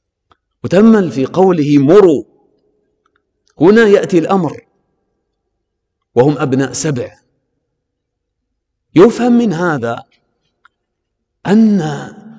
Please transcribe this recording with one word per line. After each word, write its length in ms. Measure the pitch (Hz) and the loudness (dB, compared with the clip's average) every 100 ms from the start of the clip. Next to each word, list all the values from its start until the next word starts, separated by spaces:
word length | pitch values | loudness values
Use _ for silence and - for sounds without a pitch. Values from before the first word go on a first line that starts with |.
| _ _ _ _ _ _ | _ _ _ _ _ _
وتأمل 460 | 117 175 226 220 175 | -4 2 4 2 0
في 160 | 120 131 | -6 -6
قوله: 520 | 156 190 180 147 147 | -2 0 0 0 0
"مروا"، 460 | 135 196 196 131 - _ _ _ _ _ _ _ _ _ _ _ _ _ | 4 4 4 0 -6 _ _ _ _ _ _ _ _ _ _ _ _ _
هنا 260 | 160 220 220 | 2 4 4
يأتي 320 | 202 160 175 | 2 0 -4
الأمر: 340 | 156 190 156 - _ _ _ _ _ _ _ _ _ _ _ _ _ _ _ | -2 -4 -4 -10 _ _ _ _ _ _ _ _ _ _ _ _ _ _ _
"وهم 240 | - 139 147 | -2 0 0
أبناء 340 | 151 127 135 | -4 -4 -6
سبع." 400 | 120 165 127 104 _ _ _ _ _ _ _ _ _ _ _ _ _ _ _ _ _ _ | -6 -8 -8 -10 _ _ _ _ _ _ _ _ _ _ _ _ _ _ _ _ _ _
يفهم 380 | 147 220 220 240 | 4 4 4 -2
من 200 | 240 233 | 0 -2
هذا 500 | 165 175 147 117 117 - _ _ _ _ _ _ _ _ _ _ _ _ _ - | -4 -4 -4 -6 -10 -14 _ _ _ _ _ _ _ _ _ _ _ _ _ -2
أن 360 | 208 220 202 156 143 - - - | 0 2 0 -4 -8 -14 -20 -20